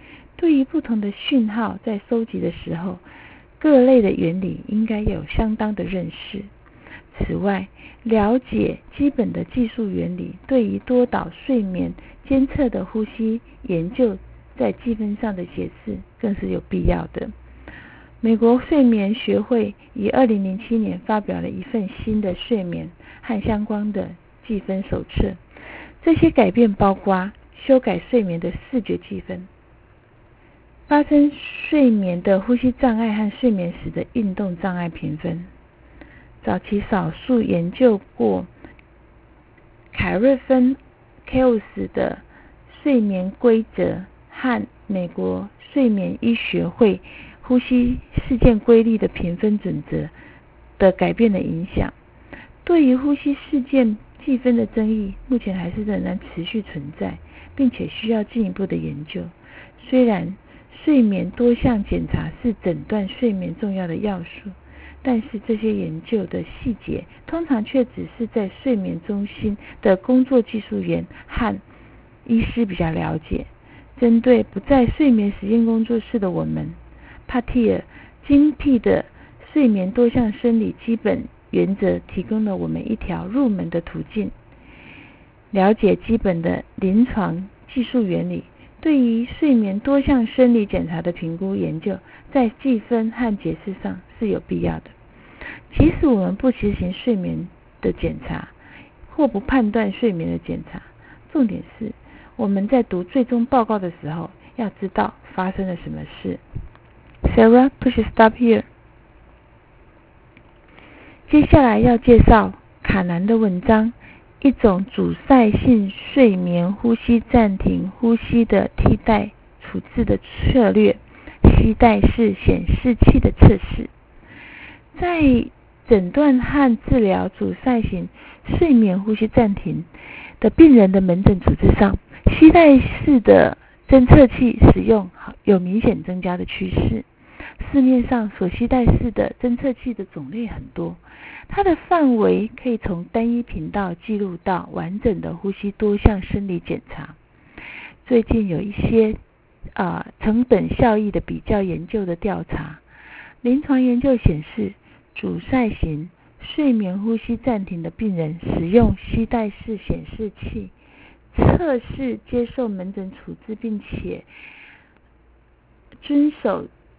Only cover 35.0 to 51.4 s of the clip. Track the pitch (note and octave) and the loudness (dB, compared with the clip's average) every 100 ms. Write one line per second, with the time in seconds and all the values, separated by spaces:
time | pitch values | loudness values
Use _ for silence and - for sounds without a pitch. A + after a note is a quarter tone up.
35 | D#3 D3+ E3+ E3 F3+ - _ _ _ - | -10 -8 -8 -8 -12 -20 _ _ _ -20
36 | - - - - - F#3 - G3+ - G3+ | -20 -20 -20 -12 -6 -6 -4 -6 -2 -4
37 | D#3+ - - B3 - F3 E3+ - B3+ G3+ | -4 -6 -2 -2 0 -2 -4 2 2 2
38 | - - A#2 F#2 - - - - _ _ | -6 -4 -2 -2 -6 -18 -20 -20 _ _
39 | _ _ _ _ _ _ _ _ _ - | _ _ _ _ _ _ _ _ _ -6
40 | F#3+ F3+ B3+ C4 - C4 B3 C4+ - _ | -4 0 2 2 0 2 2 0 -10 _
41 | _ _ - B3+ B3+ A3 - - F#3 - | _ _ -6 0 2 0 -4 -10 -8 -4
42 | - - - - - _ - - D4 B3+ | -4 -6 -18 -20 -20 _ -20 -6 0 0
43 | G#3 F#3 F#3 - A#3+ A3+ A3 - F3 E3 | 0 -4 -6 -2 2 2 0 -4 -4 -4
44 | F#3+ _ _ - C4 A3 G3+ _ - F#3+ | -12 _ _ -8 -4 -4 -6 _ -8 -8
45 | F3 - F#3 F#3 G3+ _ - D4 B3 G3+ | -6 -6 -6 -6 -10 _ -6 0 2 0
46 | F3 F#3+ A#3 A#3 - F3 E3+ - G#3+ F#3 | -4 -4 -2 -2 -4 -4 -2 2 2 2
47 | - - - - - B3+ - B3 A#3+ B3+ | -8 -20 -20 -12 0 0 2 0 0 -4
48 | - - - A#3+ B3 A3 - A3+ A3+ A3 | -6 -6 -2 2 4 4 4 4 4 0
49 | F#3+ - F3 F3 G#3+ G#3 F#3 D#3 - D#3+ | -2 -4 -8 -2 -2 -2 -4 -8 -6 -8
50 | D3+ - - - _ - - - F#3+ F3+ | -8 -14 -20 -20 _ -20 -12 2 2 4
51 | F3 F3 A3+ F#3 | 0 2 0 0